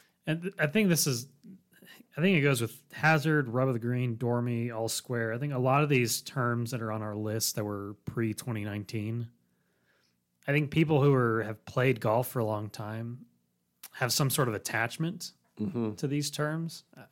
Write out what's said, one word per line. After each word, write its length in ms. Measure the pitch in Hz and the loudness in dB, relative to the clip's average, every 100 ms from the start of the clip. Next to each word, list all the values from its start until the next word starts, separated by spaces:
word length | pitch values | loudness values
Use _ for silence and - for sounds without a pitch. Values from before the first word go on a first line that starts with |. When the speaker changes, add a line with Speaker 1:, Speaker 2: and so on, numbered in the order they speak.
| _ _ - | _ _ -4
Speaker 1:
And 160 | 160 | -4
th-, 100 | 175 - | -4 -2
I 80 | 151 | 0
think 220 | 214 208 | 4 4
this 160 | 160 - | 4 2
is, 200 | 120 123 _ - - _ _ - - - - | 0 -4 _ -20 -20 _ _ -20 -20 -14 -2
I 60 | |
think 160 | 175 175 | 2 4
it 40 | |
goes 200 | 143 127 | 4 2
with 180 | 117 - _ | 0 -6 _
hazard, 560 | - 156 160 147 151 123 | 0 4 4 4 2 2
rub 180 | 120 131 | 0 0
of 60 | |
the 60 | 120 | 0
green, 360 | 117 123 123 113 | -2 -2 -2 -2
dormy, 560 | 120 120 120 117 120 | 0 0 0 -2 -2
all 180 | 113 113 | -2 -4
square. 440 | - - 123 113 | -4 -4 -2 -2
I 40 | 117 | -2
think 160 | 147 | -4
a 60 | 131 | 0
lot 240 | 127 135 | 4 4
of 60 | 151 | 4
these 320 | 135 120 - | 4 4 0
terms 500 | - - 120 120 117 | -4 -2 0 0 -2
that 100 | 120 | -4
are 100 | 110 | -4
on 100 | 110 | -4
our 120 | 107 104 | -4 -4
list 400 | 107 110 - - | -2 -2 -2 -2
that 80 | 104 | -4
were 300 | 101 101 107 - | -4 -8 -12 -8
pre-twenty 580 | - 113 104 - 110 | -2 -2 -2 -4 -4
nineteen, 640 | 104 104 98 110 107 117 117 _ _ _ _ _ _ _ _ _ _ _ - | -4 -6 -6 -6 -4 -4 -6 _ _ _ _ _ _ _ _ _ _ _ 0
I 40 | |
think 180 | 143 147 | 0 2
people 320 | 160 156 151 | 2 4 6
who 100 | 143 | 6
are, 300 | 135 120 113 | 6 4 2
have 200 | 107 110 - | -2 -6 -6
played 340 | - 127 117 | 0 2 2
golf 300 | 110 113 - | 2 2 0
for 100 | 127 | -2
a 60 | 110 | -2
long 240 | 107 104 | -2 -4
time 540 | - 107 110 117 123 - _ _ _ _ _ - | -8 -8 -8 -8 -10 -16 _ _ _ _ _ -16
have 200 | - 123 | -4 -2
some 160 | - 139 | 2 2
sort 160 | 143 127 | 2 0
of 60 | 104 | -2
attachment 800 | - 110 117 - 160 175 - - _ - | -2 -2 -2 -2 -4 -6 -12 -18 _ -8
Speaker 2:
Mm-hmm. 340 | 104 120 113 104 | -6 -2 -2 -2
Speaker 1:
to 120 | 143 | -2
these 240 | 147 147 | -2 -2
terms. 520 | - 151 160 165 - - - 117 | -2 -4 -4 -6 -10 -20 -20 -16